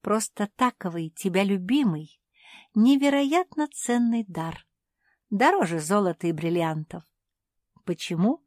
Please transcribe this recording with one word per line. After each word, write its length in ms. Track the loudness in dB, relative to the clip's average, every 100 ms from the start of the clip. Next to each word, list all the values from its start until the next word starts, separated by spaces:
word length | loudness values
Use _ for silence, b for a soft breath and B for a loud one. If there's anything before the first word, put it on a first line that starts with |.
Просто 480 | -2 -2 -4 -6 -8 -2
таковый 540 | -2 -2 -8 -6 -10
тебя 340 | -6 -2 0
любимый, 760 | 0 -2 0 2 2 -2 -8 _ _ B B B B
невероятно 920 | 2 4 6 4 2 2 0 -2 -4 -6
ценный 560 | -6 -2 0 2 0
дар, 420 | -4 -8 -8 -10 _ _ _ _ _ _ _
дороже 520 | 2 4 4 0 -2
золота 480 | 0 0 0 -2 -4
и 40 |
бриллиантов. 720 | -2 -2 0 -2 -4 -8 -14 -18 _ _ _ _ _ _ _
Почему? 580 | -8 -8 -6 0 0 0